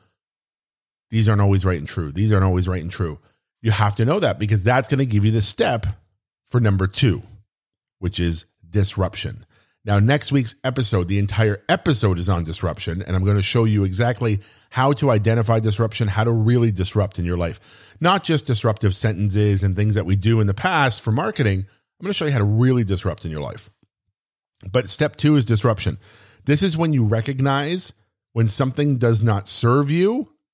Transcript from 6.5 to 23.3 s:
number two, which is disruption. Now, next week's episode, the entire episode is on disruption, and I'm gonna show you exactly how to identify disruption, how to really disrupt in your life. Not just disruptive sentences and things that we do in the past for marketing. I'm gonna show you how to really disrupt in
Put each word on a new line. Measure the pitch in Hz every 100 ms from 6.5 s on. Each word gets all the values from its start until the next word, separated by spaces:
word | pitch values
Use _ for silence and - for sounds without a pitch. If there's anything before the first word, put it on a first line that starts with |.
| 123
number | 107 95 95
two, | - 127 80 - - _ _ _ _ _ -
which | 90 -
is | 87 80 - _ 85
disruption. | 101 95 - 90 - 82 - - _ _ _
Now, | 104 101
next | 107 143 -
week's | 139 117 -
episode, | 131 127 120 98 87
the | 101
entire | 101 - 110 101 -
episode | 180 180 135 107 85
is | 90
on | 87
disruption, | 80 80 85 76 - 85
and | - 92
I'm |
gonna | 95 101
show | 98 117
you | 113 107
exactly | 98 95 120 123 117 101 - - _
how | - 135
to | 143 143
identify | 110 107 117 110 113
disruption, | 110 104 113 - 110
how | 98
to | 117
really | 117 107 120 117
disrupt | 92 87 104 95 -
in |
your | 87 87
life. | 85 - - - - -
Not | 165 196
just | - 156 -
disruptive | 117 117 104 104
sentences | 92 110 92 101 101 104 98
and | 95
things | 92 107
that | 104 85
we |
do | 98 101 113
in | 101
the |
past | 98 185 165 135 -
for | -
marketing. | 113 208 208 113 98 98 _ _ _
I'm |
gonna | 185
show | 196 151
you |
how | 131
to |
really | 104 110 127 123
disrupt | 101 95 92 78
in | 82